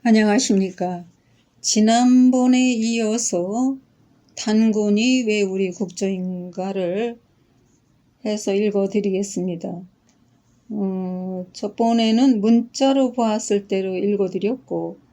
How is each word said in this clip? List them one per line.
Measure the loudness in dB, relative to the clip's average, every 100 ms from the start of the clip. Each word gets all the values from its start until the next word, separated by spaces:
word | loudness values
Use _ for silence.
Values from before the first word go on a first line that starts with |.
| 4
안녕하십니까. | 4 4 2 2 0 0 -4 -6 -6 -12 _ _ _ _ _
지난번에 | -2 2 4 4 6 6 6 4 4 4 2
이어서 | 0 -2 -2 -2 -2 -2 -4 -2 -2 -2 -4 _ _ _ _ _ -10
단군이 | 0 2 2 2 0 2 2 2
왜 | 0 0
우리 | 0 -2 -4
국조인가를 | -4 -8 -4 -4 -4 -6 -8 -10 -10 -8 -4 -4 -4 -6 -8 _ _ _ _ _ _ _ _ _ _ -6
해서 | -4 -2
읽어드리겠습니다. | 0 0 0 0 -2 -2 -2 -4 -6 -6 -6 -10 -12 -16 _ _ _ _ _ _ _ _
어, | -6 -4 -4 -8 -8 -8 -10 -12
저번에는 | -10 -10 -2 0 2 2 4 4 4
문자로 | 4 2 2 0 2 2 0
보았을 | 0 -2 -2 -2 -2 0
때로 | -4 -2 -2
읽어드렸고 | -2 0 -2 -2 -4 -4 _ -6 -6 -12 _